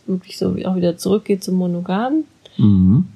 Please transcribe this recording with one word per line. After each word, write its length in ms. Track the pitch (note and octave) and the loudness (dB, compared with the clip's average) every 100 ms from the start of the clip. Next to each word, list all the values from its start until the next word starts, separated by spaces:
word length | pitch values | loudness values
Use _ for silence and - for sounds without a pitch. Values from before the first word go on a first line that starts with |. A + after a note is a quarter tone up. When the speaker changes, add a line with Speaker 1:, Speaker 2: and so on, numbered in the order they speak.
| - | -6
Speaker 1:
wirklich 300 | F#3+ - - | -6 -8 -6
so 160 | F#3 F#3 - | -4 -4 -4
auch 100 | F#3 | -2
wieder 220 | F3 E3+ | -2 -2
zurückgeht 460 | F#3+ G#3+ - G3 | -2 -2 0 -4
zum 120 | G3 F#3 | -2 -2
Monogamen. 680 | F3+ F3 F3+ F#3+ B3+ D#4 D4 _ _ - | -2 -4 -4 -4 -2 -2 -4 _ _ 0
Speaker 2:
Mhm. 480 | A2 F#2+ F#2 B2+ F#3 | 4 6 6 4 2